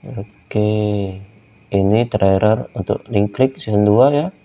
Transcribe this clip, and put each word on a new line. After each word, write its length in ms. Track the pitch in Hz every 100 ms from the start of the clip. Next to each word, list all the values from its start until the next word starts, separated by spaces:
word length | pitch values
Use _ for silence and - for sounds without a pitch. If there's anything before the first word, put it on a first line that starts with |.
| 101 117
Oke, 560 | 101 _ _ - 104 107 104 101 98 95 98 - _ _ _ 98
ini 220 | 95 107 117
trailer 640 | 104 98 95 107 110 123
untuk 320 | 117 - 107 -
Link 240 | 110 101 -
Click 240 | 131 -
season 240 | - 104
dua 220 | 104 104 135 143
ya. 100 | 170 -